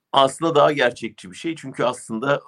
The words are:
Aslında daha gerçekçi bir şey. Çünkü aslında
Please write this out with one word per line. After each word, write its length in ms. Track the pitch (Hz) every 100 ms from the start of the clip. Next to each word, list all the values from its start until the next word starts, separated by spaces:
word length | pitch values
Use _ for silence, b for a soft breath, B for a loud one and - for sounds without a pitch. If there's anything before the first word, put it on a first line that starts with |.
| _
Aslında 420 | 135 135 - 165
daha 180 | 147 147
gerçekçi 580 | 143 123 120 113 - 92
bir 60 | 90
şey. 180 | 165 156
Çünkü 280 | 135 -
aslında 560 | 123 120 - 110 135 143